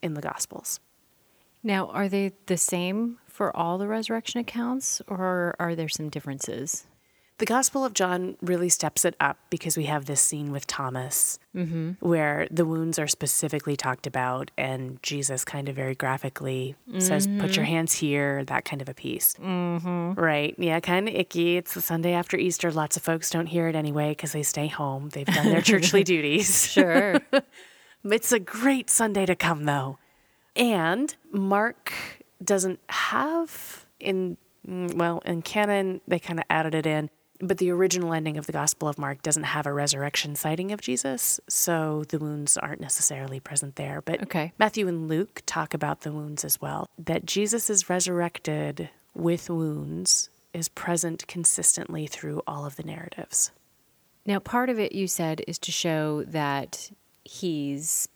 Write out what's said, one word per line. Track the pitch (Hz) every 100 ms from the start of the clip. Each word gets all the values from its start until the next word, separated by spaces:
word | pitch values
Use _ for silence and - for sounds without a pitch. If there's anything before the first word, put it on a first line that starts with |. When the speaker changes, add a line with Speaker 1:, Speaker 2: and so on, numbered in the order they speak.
Speaker 1:
in | 170
the | 151
Gospels. | - - - - - - _ _ _ _ _ _ _ _
Speaker 2:
Now, | 226 190 -
are | - 196
they | 196 196 190 -
the | 175
same | - 180 180 202 233 233 -
for | - 202 -
all | 170 185
the | 202
resurrection | 220 220 226 - 240
accounts, | 240 233 240 262 - - -
or | 185 185 180 175 -
are | 170
there | 165 156
some | - 151
differences? | 143 143 139 - 117 139 - - _ _ _ _ -
Speaker 1:
The | 214
Gospel | 240 262 277
of | 262
John | 202 185 180 180 -
really | 180 175 180
steps | - 151 -
it | 175 -
up | 143 - -
because | 170 165 160
we | 147
have | 151 139
this | 139
scene | - 151 143
with | 139 -
Thomas | - 135 131 127 - - - _
Speaker 2:
Mm-hmm. | 185 170 165 160 185 175
Speaker 1:
where | 165 151 147 156
the | 160 160
wounds | 160 165 160
are | 147
specifically | - 147 - 156 147 151 143
talked | 135 127 143
about, | 131 127 127 139 -
and | 131 131 131 131
Jesus | - 147 139 127 -
kind | 147 139
of | 135
very | 131 131
graphically | 131 135 135 - 135 131 131 135 - 185
says, | 185 151 196
"Put | 202 190 190
your | 147
Speaker 2:
Mm-hmm. |
Speaker 1:
hands | 165 160
here," | - 151 143 143 139 135
that | 131 -
kind | 143
of | 135
a |
piece. | 131 131 - - -
Speaker 2:
Mm-hmm. | 190 180 175 170 175 175 170
Speaker 1:
Right. | 190 165 147 147 -
Yeah, | 170 160
kinda | 175 180 214 -
icky. | 180 170 170 180
It's | -
the | 180
Sunday | - 165 175
after | 175 175 185
Easter. | 180 165 175
Lots | 156 151 -
of |
folks | - 165 -
don't | 170 170
hear | 170 165
it | 160
anyway | 151 147 151 147
'cause | 147
they | 151
stay | 147 - 147
home. | 147 143 135 147
They've | 143 139
done | 156 147
their | 185
Speaker 2:
<laughs> | 202
Speaker 1:
churchly | 196 170 196 196
duties. | 170 147 160 190 185 -
Speaker 2:
Sure. | - 180 170 202 190 -
Speaker 1:
<laughs> | 269 - - - - - _
It's | 202 226 -
a | 233
great | 180 220 262 269 -
Sunday | - 220 202 185
to | 175
come, | 170 156 147
though. | 143 135 135 _ _ _ _ _ -
And | 240 202 165 202 302 - -
Mark | 202 196 202 226 - - - - - - -
doesn't | 185 196 185 180 -
have | - - 226 285 339 330 - - - - -
in, | - 190 185 175 _ _ -
mm, | 185 175 170
well, | 170 165 -
in | 170
canon, | - 214 208 202 190 185 -
they | 175
kinda | - 165 -
added | 160 160 160
it | 156
in, | 151 151 _ _ -
but | 185 185
the | 180
original | 175 185 180 170
ending | 160 156 151
of | 147
the |
Gospel | 147 147 - 151
of | 143
Mark | 139 139
doesn't | 160 151
have | 151 151 147
a |
resurrection | 143 143 139 143 - 147 147
sighting | 156 160 190
of | 208
Jesus, | - 247 269 254 - - -
so | - - 165 156 151 151
the | 156
wounds | 151 151 143 -
aren't | - 147
necessarily | 143 - - 139 135 135
present | - 147 139 139
there. | 143 143
But | 151 165
Speaker 2:
Okay. | 190 175 156 -
Speaker 1:
Matthew | 214 220 185
and | 170 160
Luke | 160 175 - -
talk | 165 156
about | 156 151 151
the | 156
wounds | 151 151 147 147
as | -
well, | 143 151 - -
that | 165 165 180
Jesus | 196 208 233 -
is | 202 -
resurrected | 180 180 175 175 - - 151 147 143 165 - _
with | - 170 170 -
wounds | 170 160 151 147 160 185 - - _ _
is | 170 165
present | - - 175 170 165 -
consistently | 175 165 - 165 - - 160 147
through | - 151 147 -
all | 147 143
of | 139
the |
narratives. | 156 160 170 - - - - - _ _ _ _ _ _ -
Speaker 2:
Now, | 196
part | - 240 254
of | 226
it, | 202
you | 196 190
said, | - 165 160 -
is | 170
to | -
show | - 170 156 151 151 -
that | 160 143 139 135 - - - _ _ -
he's | - 185 151 143 139 160 - -